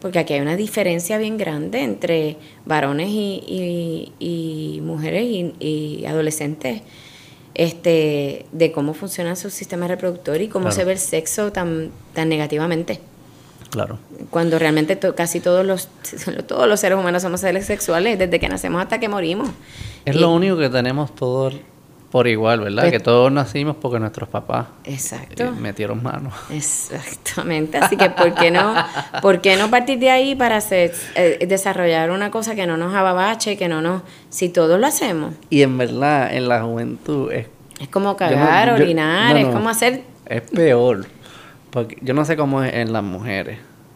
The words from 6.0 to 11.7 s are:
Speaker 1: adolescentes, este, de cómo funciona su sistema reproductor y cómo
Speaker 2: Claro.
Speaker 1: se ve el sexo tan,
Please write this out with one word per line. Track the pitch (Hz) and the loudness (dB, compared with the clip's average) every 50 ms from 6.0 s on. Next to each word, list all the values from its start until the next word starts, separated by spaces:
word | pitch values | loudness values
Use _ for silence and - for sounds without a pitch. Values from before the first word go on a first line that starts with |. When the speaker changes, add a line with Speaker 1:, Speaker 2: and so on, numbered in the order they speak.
| - | -6
Speaker 1:
adolescentes, | - 156 160 156 156 151 - 147 143 156 151 - 127 113 107 - - - - - - - - - - - - - - - | -4 -2 0 0 -2 -2 -4 -6 -6 -6 -6 -6 -6 -6 -8 -12 -16 -20 -20 -20 -20 -20 -20 -20 -20 -20 -20 -20 -8 -2
este, | - 170 165 165 170 - 175 165 160 156 151 147 143 143 139 143 - - - | 0 0 0 -2 0 2 2 4 4 4 2 2 0 -2 -2 -6 -8 -12 -10
de | - 160 165 156 | 0 0 0 2
cómo | - 151 143 151 156 | 2 0 -2 -2 -4
funciona | - 202 185 - - 175 170 180 | -6 -8 -8 -6 -6 -4 -4 -4
su | 180 - 202 | -6 -8 -10
sistema | - - 190 - 185 175 175 175 | -10 -12 -10 -8 -6 -4 -4 -4
reproductor | 180 175 185 180 175 175 - 143 147 160 | -2 -2 -2 -4 -4 -4 -4 -2 -2 -2
y | 208 214 | -2 -2
cómo | 214 196 185 | -2 0 0
Speaker 2:
Claro. | 107 196 | 0 0
Speaker 1:
se | 196 180 | 0 0
ve | 185 | 0
el | 190 190 | 0 -2
sexo | - - - 160 160 - - 220 208 208 | -2 -2 -2 -2 -2 -2 -4 -2 -4 -2
tan, | 208 185 175 170 | -2 -4 -2 -2